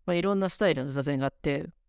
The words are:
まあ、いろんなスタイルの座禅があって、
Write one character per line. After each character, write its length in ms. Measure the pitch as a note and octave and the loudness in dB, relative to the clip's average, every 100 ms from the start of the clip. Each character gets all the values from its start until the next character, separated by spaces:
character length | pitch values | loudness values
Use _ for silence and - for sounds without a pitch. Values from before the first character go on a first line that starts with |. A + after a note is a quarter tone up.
| - | -2
ま 80 | |
あ、 20 | F3 | 0
い 60 | |
ろ 120 | F#3+ | 2
ん 60 | G3 | 2
な 100 | F#3+ | 0
ス 80 | - | 2
タ 120 | G3+ | 2
イ 60 | C#3+ | 2
ル 100 | C#3 | 0
の 60 | |
座 100 | C3+ | -2
禅 160 | C#3 C3+ | -2 -2
が 60 | C#3 | -2
あ 40 | |
っ 40 | |
て、 360 | - D3+ C#3+ E3+ - | -2 -4 -4 -6 -14